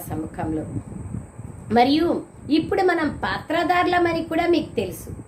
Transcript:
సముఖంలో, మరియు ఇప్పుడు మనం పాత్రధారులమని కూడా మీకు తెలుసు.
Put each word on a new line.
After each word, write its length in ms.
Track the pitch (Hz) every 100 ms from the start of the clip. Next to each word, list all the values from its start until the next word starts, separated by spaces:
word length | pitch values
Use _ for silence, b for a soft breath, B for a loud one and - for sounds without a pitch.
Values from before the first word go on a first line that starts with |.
| -
సముఖంలో, 540 | 156 160 - 160 156 151 - - - - - - - - - - 220
మరియు 460 | 262 294 339 254 - - -
ఇప్పుడు 320 | 311 - 392
మనం 280 | 370 339 302 -
పాత్రధారులమని 1000 | 202 196 - 320 330 359 349 359 339 330
కూడా 240 | - 320 349
మీకు 240 | 330 - -
తెలుసు. 340 | 185 170 - -